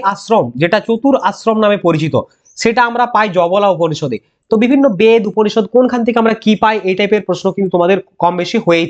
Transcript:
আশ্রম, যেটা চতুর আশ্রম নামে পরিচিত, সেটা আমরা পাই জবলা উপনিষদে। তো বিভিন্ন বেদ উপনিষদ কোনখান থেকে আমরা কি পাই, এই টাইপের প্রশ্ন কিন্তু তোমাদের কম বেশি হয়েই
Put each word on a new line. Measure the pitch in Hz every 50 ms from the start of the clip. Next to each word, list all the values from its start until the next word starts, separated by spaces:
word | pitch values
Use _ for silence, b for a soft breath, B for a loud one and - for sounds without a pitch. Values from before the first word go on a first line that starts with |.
| - 196
আশ্রম, | 202 - - - 226 214 156 120 120 123
যেটা | 156 175 175 208 185 -
চতুর | 226 226 - 269 262 247 - 185
আশ্রম | 202 - - 226 220 220 214
নামে | 208 208 190 156
পরিচিত, | 170 165 156 156 156 123 117 - b b b b b b -
সেটা | - 226 233 240 240 233
আমরা | 233 240 185 180 -
পাই | 208 214 208 170 180
জবলা | 170 170 180 202 202 202 185 156
উপনিষদে। | 170 160 175 - 160 135 117 104 _ _ _ _ _ -
তো | 226 214 233
বিভিন্ন | 240 285 277 277 277 202 170
বেদ | 214 220 226 233 202 214
উপনিষদ | 180 220 214 208 - 233 208 - -
কোনখান | 240 254 240 240 247 226
থেকে | 240 226 226
আমরা | 226 226 220 220 -
কি | 214 214 196
পাই, | 226 220 220 214 175 190
এই | 190 185
টাইপের | 208 196 214 214 190 -
প্রশ্ন | 180 175 - 190 185
কিন্তু | - 196 185 175
তোমাদের | 175 175 175 196 185 - _ _ -
কম | - 175 180 180
বেশি | 180 175 - 226 -
হয়েই | 165 170 165 165 -